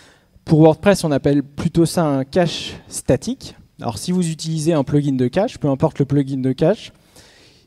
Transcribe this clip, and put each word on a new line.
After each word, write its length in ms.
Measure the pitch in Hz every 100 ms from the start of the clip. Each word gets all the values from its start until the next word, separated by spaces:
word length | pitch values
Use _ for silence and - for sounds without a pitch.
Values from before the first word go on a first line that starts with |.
| - _ _ _ -
Pour 140 | 151
WordPress, 440 | 160 151 202 190
on 80 | 160
appelle 320 | 135 147 143
plutôt 420 | 139 - 170 165 165
ça 200 | - 156
un 180 | 135
cache 520 | 131 185 175 - - - -
statique. 680 | - - - - 262 - - - -
Alors, 160 | 117 -
si 140 | -
vous 180 | 185 170
utilisez 440 | 156 160 160 151
un 100 | 160
plugin 300 | 131 147 143
de 140 | 131 123
cache, 300 | 180 220 -
peu 100 | 147
importe 300 | 135 165 -
le 60 | 139
plugin 320 | 143 135 139
de 140 | 127
cache, 400 | 127 160 220 - - _ - - _ _ _